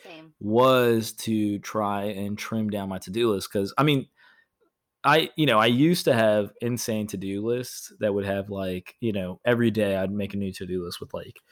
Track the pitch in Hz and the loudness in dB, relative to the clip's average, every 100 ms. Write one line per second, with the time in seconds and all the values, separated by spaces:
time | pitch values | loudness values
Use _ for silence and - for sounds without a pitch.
0 | - 160 160 _ 104 113 131 127 120 113 | -20 -20 -20 _ 0 4 6 6 4 2
1 | 110 - - 110 104 101 - 107 101 101 | -2 -6 -2 0 0 -2 -4 -4 -2 -2
2 | 104 98 101 104 - 113 107 101 98 92 | -4 -6 -6 -6 -6 -4 -2 -4 -6 -8
3 | - 110 117 98 - 104 98 - 147 139 | -6 0 0 0 -2 -4 -2 0 2 2
4 | - _ _ _ _ _ _ _ _ _ | -4 _ _ _ _ _ _ _ _ _
5 | 139 156 156 - 147 110 113 123 160 175 | 2 2 2 0 4 6 4 6 4 4
6 | 165 120 110 107 101 - 120 120 - 107 | 2 4 6 4 0 -4 -4 -4 -2 -2
7 | 104 95 95 101 113 120 123 - - - | -4 -6 -4 -4 -2 -4 -6 -14 -18 -4
8 | 107 101 98 98 98 98 95 90 - _ | -2 0 0 -2 -4 -6 -4 -6 -10 _
9 | 117 101 90 92 120 120 117 107 101 95 | -4 -4 -6 -4 0 2 2 2 0 0
10 | 95 101 95 101 95 - 90 92 87 - | -2 -4 -6 -6 -6 -8 -6 -6 -6 -10
11 | 87 87 - - _ | -12 -12 -12 -20 _